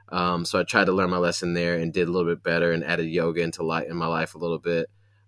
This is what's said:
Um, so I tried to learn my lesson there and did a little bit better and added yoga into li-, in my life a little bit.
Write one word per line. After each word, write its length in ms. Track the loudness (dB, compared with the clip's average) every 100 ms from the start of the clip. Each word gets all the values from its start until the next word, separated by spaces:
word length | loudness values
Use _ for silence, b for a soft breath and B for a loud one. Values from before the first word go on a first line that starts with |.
| -8
Um, 360 | -2 0 0 0
so 140 | 0
I 40 |
tried 220 | 2 4 4
to 80 |
learn 160 | 4 2
my 80 | 2
lesson 360 | 2 0 -2
there 220 | 0 0 0
and 140 | -2
did 160 | 0 0
a 40 |
little 180 | 0 0
bit 120 | -2
better 280 | 0 2 2
and 120 | 0 0
added 220 | -2 0
yoga 340 | 0 0 0
into 220 | -2 -2
li-, 220 | -2 -2 -4
in 80 | -4
my 100 | -2
life 280 | -2 -4 -4
a 20 |
little 220 | -4 -2
bit. 300 | -2 -2 -2 _ _ _